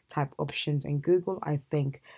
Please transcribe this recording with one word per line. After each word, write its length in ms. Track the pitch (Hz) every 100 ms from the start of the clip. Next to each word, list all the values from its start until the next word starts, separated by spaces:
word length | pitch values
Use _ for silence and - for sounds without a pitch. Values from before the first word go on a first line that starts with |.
| -
type 240 | - 139 -
options 460 | 139 - - 147
in 160 | 139 143
Google. 400 | 156 180 180 185
I 120 | - 147
think 460 | - 151 139 - -